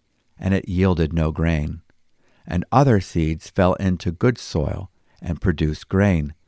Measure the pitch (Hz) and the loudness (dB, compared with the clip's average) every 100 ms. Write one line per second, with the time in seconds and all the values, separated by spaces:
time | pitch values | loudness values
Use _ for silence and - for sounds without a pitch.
0 | _ _ _ - 95 98 - 90 95 82 | _ _ _ -6 -2 -2 0 0 2 2
1 | 80 80 78 78 82 80 76 82 _ _ | 0 0 0 0 0 0 -2 -8 _ _
2 | _ _ _ _ - 113 - 120 139 104 | _ _ _ _ -6 -4 0 2 4 4
3 | - 85 80 82 - - 92 90 95 90 | 2 -2 0 -2 -6 0 2 2 0 -2
4 | 90 82 123 120 - 85 73 - 95 _ | -4 0 0 0 -4 -4 -2 -4 -10 _
5 | _ - - 80 92 78 78 76 - 95 | _ -12 -6 -2 -2 0 -2 -4 -2 2
6 | 101 85 73 - | 2 2 -2 -10